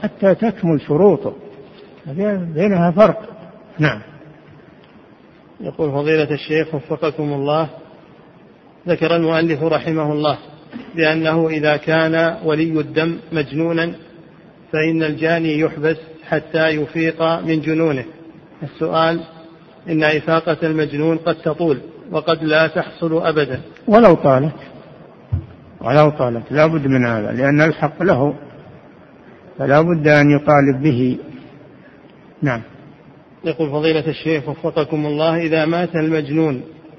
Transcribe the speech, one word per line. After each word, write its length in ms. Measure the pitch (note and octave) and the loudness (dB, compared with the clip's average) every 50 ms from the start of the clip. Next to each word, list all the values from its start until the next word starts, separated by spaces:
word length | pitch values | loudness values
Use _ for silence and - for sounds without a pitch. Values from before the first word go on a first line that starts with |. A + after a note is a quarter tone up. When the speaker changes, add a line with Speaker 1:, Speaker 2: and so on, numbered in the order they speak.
| - | -8
Speaker 1:
حتى 320 | G#3+ - - G3+ F#3+ F3 | -8 -4 0 2 2 2
تكمل 460 | - G#3+ A#3 - - - E3 D#3+ C#3 - | 2 0 -2 -2 -2 0 0 0 0 0
شروطه، 460 | - D3 D3+ G3 G#3 E3+ C#3 - A2+ - - - - - - - - - - - - - - - D#3+ C#3 F3 G3+ G#3+ G3+ F#3+ F3 E3+ D#3 | 0 2 4 4 4 4 2 -2 -8 -10 -10 -16 -20 -20 -20 -20 -20 -20 -20 -20 -20 -20 -20 -16 -12 -8 -4 -4 -2 -2 -4 -6 -6 -2
بينها 360 | D3+ F#3+ G#3+ G3 E3+ E3+ F3 | 0 0 2 2 2 2 2
فرق. 380 | D#3 G3+ G#3+ F3+ - - - - - - - - - - - - - - | 4 6 4 4 4 0 -10 -16 -18 -20 -20 -20 -20 -20 -20 -14 -4 -2
نعم. 200 | D3+ C#3+ A#2 G#2+ G#2+ - - - - - - - - - - - - - - - - - - - - - - - - - - - - - - - | 0 0 0 -4 -10 -18 -20 -20 -20 -20 -20 -20 -20 -20 -20 -20 -20 -20 -20 -20 -20 -20 -20 -20 -20 -20 -20 -20 -20 -20 -20 -20 -20 -20 -20 -14
Speaker 2:
يقول: 300 | G#3 D#3+ - - E3 D3 | -12 -12 -6 -4 -4 -2
فضيلة 400 | C3+ C#3+ D3 D#3 D#3+ D#3 D3+ C3 | -2 -2 0 2 2 2 2 0
الشيخ 440 | D3+ C#3 - - D#3 D#3+ D#3 D#3 D#3+ | -2 -6 -4 -2 -2 -2 -2 -2 -6
وفقكم 580 | C#3+ - - D#3+ D3 E3+ D#3 - - D3+ D3 D3 | -8 -6 -6 -6 -4 -2 -4 -4 -4 -4 -4 -4
الله، 360 | C#3 C#3 C#3+ D3+ D#3+ D#3+ D3 - - - - - - - - - - - - - - - - - - - - - - - | -4 -2 0 0 0 -2 -4 -8 -16 -20 -20 -20 -20 -20 -20 -20 -20 -20 -20 -20 -20 -20 -20 -20 -20 -20 -20 -20 -8 -4
ذكر 280 | F3 E3 - D#3+ D#3+ E3+ | -2 0 0 0 0 2
المؤلف 480 | E3+ E3 D#3+ E3 D#3+ E3+ E3 D#3+ C3+ D#3 | 2 2 2 2 0 0 0 0 -2 0
رحمه 480 | E3 D#3 D3 - E3 D#3+ D#3+ D3+ D3 | 0 0 0 -2 -2 -2 -2 -2 -2
الله 260 | D3+ D3 D3+ D3+ C3+ - - - - - - - - - - - - | -2 0 0 -2 -2 -4 -8 -16 -20 -20 -20 -20 -18 -18 -18 -10 -4
بأنه 540 | E3 D#3+ D#3 D#3+ D#3+ D#3+ D#3 D#3 E3 E3 D#3+ | 0 0 0 0 0 0 0 2 2 0 0
إذا 280 | D#3+ D3+ D3 D3+ D3+ | 0 0 2 2 0
كان 600 | D3 - D#3+ D#3 D#3+ D#3+ D#3+ D#3+ E3 E3 E3 E3 - - | 0 0 0 2 2 2 2 2 2 0 0 -2 -2 -2
ولي 360 | D#3+ D3+ D3+ D#3+ E3 D#3 D#3 | -2 0 0 0 0 0 -2
الدم 380 | D3 C3+ C3 D#3 D#3+ E3+ E3 - - - | -2 -2 -2 -2 0 0 -4 -6 -10 -6
مجنونا 600 | E3 D#3 D3 C3 C#3 D3+ E3 E3+ E3+ E3 E3 E3+ E3+ - - - - - - - - - - - - - - - - | -4 -4 -4 -4 -4 -2 -2 0 0 -2 -2 -4 -6 -10 -18 -20 -20 -20 -20 -20 -20 -20 -20 -20 -20 -20 -12 -6 -2
فإن 300 | D#3 D#3 D#3+ E3 D#3+ D#3+ | 0 0 0 0 0 0
الجاني 560 | D#3 D3+ C3+ D#3+ D#3+ E3+ E3 E3 D#3+ D3+ D3+ | -2 -2 -2 0 0 0 0 0 -2 0 0
يحبس 380 | D#3+ D3+ D#3 D3+ D3 D#3+ D#3+ D#3 - - - - - - | -2 -2 -2 -2 -2 -2 -2 -4 -8 -16 -20 -20 -8 -4
حتى 380 | E3 D3+ D3+ - - D#3+ D#3+ | -4 -4 -4 -4 -2 0 0
يفيق 560 | D#3+ D#3 D3+ D3 - - E3 D#3+ D#3+ D#3+ D#3+ E3 | 0 0 -2 -4 -4 -4 -2 -2 -2 -2 0 0
من 380 | D#3+ E3 E3+ - D#3+ D#3+ D#3 | 0 0 -2 -2 -2 -2 -2
جنونه. 440 | C#3+ D#3 D#3+ D#3+ E3 D#3+ C#3+ C3 A#2 A2 - - - - - - - - - - D#3+ | -2 -2 0 0 0 0 0 -2 -6 -10 -16 -20 -20 -20 -20 -20 -20 -20 -16 -16 -16
السؤال: 560 | C3+ - - D#3+ E3+ E3+ D#3+ E3 E3 E3+ E3 D#3+ - - - - - - - - - - - - E3 | -14 -8 -6 -4 -2 0 2 2 2 0 -2 -6 -12 -18 -20 -20 -20 -20 -20 -20 -20 -20 -18 -8 -4
إن 140 | E3 D#3 D#3 | -2 0 2
إفاقة 540 | D3+ D#3 D3 - E3+ E3 D#3+ D#3+ F3 D#3 - E3+ | 2 0 0 0 0 0 0 0 -2 -2 0 -2
المجنون 540 | D#3+ D#3 D#3 D3+ C#3 D3 C#3+ D3+ E3 E3 | -2 0 0 -2 -2 -2 -2 0 0 0
قد 180 | D#3+ D#3+ E3+ E3 | 0 -2 -4 -4
تطول 420 | E3 - D#3+ D3+ F3 F3 D#3+ C#3+ B2 - - - - - - | -2 -4 -4 -2 0 0 0 0 -2 -4 -10 -20 -20 -14 -8
وقد 320 | E3 D#3 D3+ F3 E3 D#3+ D#3+ | -6 -4 -2 -2 -2 -2 0
لا 240 | D#3 D3+ D#3 D#3+ | 2 2 2 2
تحصل 500 | D#3 - F3+ D#3 - - - E3+ E3 D#3+ | 2 0 -4 -6 -6 -8 -6 -4 -2 -2
أبدا. 420 | E3 F3 E3 D3+ D3+ D3 C3 B2+ B2 - - - - - | 0 0 0 0 0 0 -2 -4 -8 -10 -14 -20 -8 2
Speaker 1:
ولو 260 | - G3+ A3+ A#3+ G3 E3 | 4 6 8 8 8 6
طالت، 420 | - - D3 C3 B2+ C#3+ D#3+ - - - - - - - - - - - - - - - - - - - - - - - - - - | 6 4 4 4 4 2 -2 -4 -8 -16 -20 -20 -20 -20 -20 -20 -20 -20 -20 -20 -20 -10 -8 -6 -6 -6 -10 -18 -20 -20 -20 -18 -8
ولو 280 | - A2+ C3+ D3+ D3+ D3+ | -4 2 4 6 6 4
طالت 420 | D3 - C3 B2 A#2 A#2 - - | 4 0 -2 -2 -2 -4 -6 -4
لا 140 | B2 D3+ D#3 | 0 2 2
بد 220 | E3 D#3+ D#3 C#3 | 2 2 0 0
من 180 | C3+ C3+ B2+ B2 | 2 2 2 2
هذا، 260 | A#2 A#2 A2 G#2 G#2+ | 0 0 -2 -2 -4
لأن 300 | A2+ A#2+ C3 C#3 D3 D3 | -2 0 0 2 4 4
الحق 420 | D#3 E3 - - D#3 D3 - - E3+ | 4 2 2 0 -4 -4 -2 0 0
له، 300 | G3 F3 - C#3 D3 F3 - - - - - - - - - - - - - - - - - - - - - - - - | 2 2 2 2 0 -2 -6 -12 -20 -20 -20 -20 -20 -20 -20 -20 -20 -20 -20 -20 -20 -20 -20 -20 -20 -20 -20 -20 -18 -10
فلا 240 | - C3+ C#3 C#3 D3+ | -6 0 2 4 4
بد 260 | E3 E3+ F3 D#3+ D3 | 4 2 0 2 4
أن 240 | D3+ D3+ D3 C#3+ D3 | 4 6 6 6 6
يطالب 520 | D3 C#3+ D3 D3+ D3+ C#3+ C#3 C#3+ C3 C3 C#3+ | 4 4 4 4 4 4 4 2 0 0 0
به. 340 | D#3 B2+ A#2+ B2+ B2+ B2 - - - - - - - - - - - - - - - - - - - - - - - - - | 0 2 2 0 -2 -2 -4 -8 -14 -18 -20 -20 -20 -20 -20 -20 -20 -20 -20 -20 -20 -20 -20 -20 -20 -20 -20 -20 -20 -8 -4
نعم. 200 | - C#3 A#2+ A#2 G#2+ - - - - - - - - - - - - - - - - | -2 -2 -2 -4 -6 -12 -20 -20 -20 -20 -20 -20 -20 -20 -20 -20 -20 -20 -20 -6 -6
Speaker 2:
يقول: 260 | E3+ D3+ - D#3+ C#3+ | -4 -2 -2 -2 -2
فضيلة 380 | C#3 D3+ D3+ E3 D#3+ D#3 C#3 | 0 0 0 2 2 0 0
الشيخ 420 | D#3+ C#3+ - - D#3 D#3+ D3+ C3+ D3+ | -2 -4 -4 -2 -2 -2 -2 -2 -6
وفقكم 560 | C3+ - - D#3+ D3 D#3+ D3 D3+ D#3+ D3+ D3+ | -8 -6 -6 -2 -2 -2 -2 -2 -2 -2 -2
الله، 320 | D3 D3 D3 D#3 E3 D#3+ | -2 -2 0 0 0 0
إذا 280 | E3+ E3+ D#3 D#3 D#3+ D3+ | 0 0 0 2 2 2
مات 300 | D#3+ E3 E3+ F3+ E3 F3 | 2 0 0 -2 -2 -2
المجنون 640 | E3 D#3 D#3 D#3+ D#3 D3 C3+ D3 D#3+ D#3+ D#3 C3+ B2 - - - - - - - | -2 0 0 0 -2 -2 -2 0 0 0 0 -2 -4 -8 -12 -18 -20 -20 -20 -20